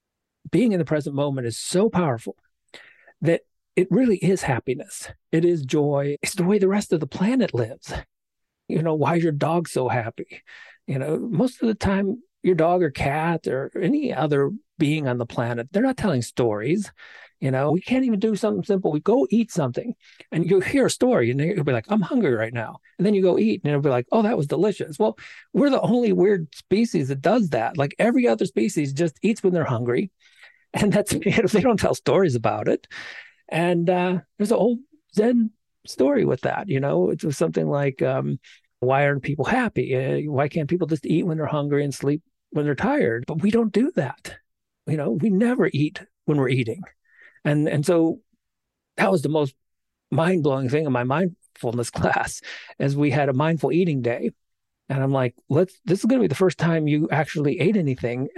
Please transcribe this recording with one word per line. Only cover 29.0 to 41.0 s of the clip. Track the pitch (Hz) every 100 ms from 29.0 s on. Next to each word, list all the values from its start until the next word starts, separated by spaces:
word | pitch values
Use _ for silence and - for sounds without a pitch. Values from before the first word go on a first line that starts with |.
| 170 -
eats | 202 226
when | 190
they're | 180
hungry. | 151 117 120 120 202 _ _ _ - _ _
And | - 208
that's, | 202 202
<laughs> | 147 202
you |
know, | 196 190
they | 214
don't | 254 208
tell | 156 135
stories | - 143 190 123
about | 110 107 110
it. | - - - - - - _ -
And, | 160 170 175 170
uh, | 180 180 185 - -
there's | 202
an | 233
old | 208 240 - _ _ -
Zen | 220 240 220 - _ _ -
story | - 262 285 165
with | -
that, | 135 - 208
you | 135
know, | 139 160 180
it | 156
was | 160 139
something | 165 165 156
like, | 143 143 135
um, | 135 131 139 143 - - _ -
"Why | 123 135 143
aren't | 143
people | 135 143 131
happy? | 240 240 - 127 127
Uh, | 131 143 151
why | 135 147
can't | - 147
people | 180 156
just | 156